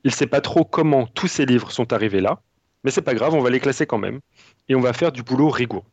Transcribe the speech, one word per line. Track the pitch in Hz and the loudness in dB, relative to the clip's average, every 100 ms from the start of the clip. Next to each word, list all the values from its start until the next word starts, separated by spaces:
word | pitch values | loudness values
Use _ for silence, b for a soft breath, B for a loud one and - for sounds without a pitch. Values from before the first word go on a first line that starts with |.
Il | 135 | -2
sait | - 135 | 0 0
pas | 139 | 0
trop | - 170 | 2 0
comment | 156 - 156 139 117 | 2 2 2 2 0
tous | - 185 | -4 -4
ces | - 135 | -2 2
livres | 123 - | 2 0
sont | - 117 | -6 -2
arrivés | 113 107 98 | 0 0 0
là, | 95 170 _ _ _ _ | 0 -2 _ _ _ _
mais | 135 | -2
c'est | 190 | -2
pas | 147 | -2
grave, | 120 135 | 0 0
on | 160 | 2
va | 123 | 2
les | 127 | 0
classer | 135 131 156 | -2 -2 -2
quand | 113 | -2
même, | 98 127 _ b b b - | -4 -8 _ b b b -2
et | |
on | 131 | 0
va | 123 | 2
faire | 120 170 | 0 -2
du | 127 | -2
boulot | 113 131 156 | -4 2 2
rigoureux. | 117 120 95 - | 2 -4 -4 -10